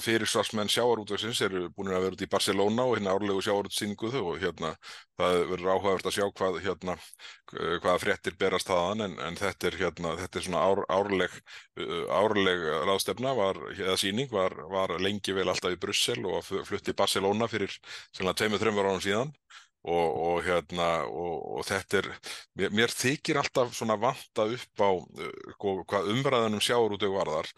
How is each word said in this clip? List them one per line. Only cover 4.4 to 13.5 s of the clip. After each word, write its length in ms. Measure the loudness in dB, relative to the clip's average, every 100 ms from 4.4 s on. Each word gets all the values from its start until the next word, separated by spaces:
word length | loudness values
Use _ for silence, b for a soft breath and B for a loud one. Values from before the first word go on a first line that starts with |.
hérna, 300 | -4 -2 -6 -6 B B B 0
það 160 | 2 4 2
verður 220 | 0 2
áhugavert 340 | 2 2 0 0
að 80 | 0
sjá 80 | 0
hvað, 280 | 0 -2 0
hérna, 320 | -4 -4 -4 -6 B B B B
k-, 320 | _ -6 -2 0
hvaða 200 | 2 2
fréttir 380 | 2 -2 -2 -2
berast 300 | 0 0 2
þaðan, 340 | 2 2 0
en, 140 | -4 -6
en 160 | -6 -4
þetta 300 | -4 -2 -2
er, 80 | 0
hérna, 380 | -2 -2 -4 -4
þetta 200 | -4 -6
er 80 | -2
svona 180 | 2
ár, 160 | 4 2 2
árleg, 420 | 2 2 2 0 -4 -18 B B -10
eh, 300 | -6 -4 0
árleg 560 | 4 4 4 4 2 2 0 2
ráðstefna 480 | 0 0 -2 -2 0
var, 240 | 0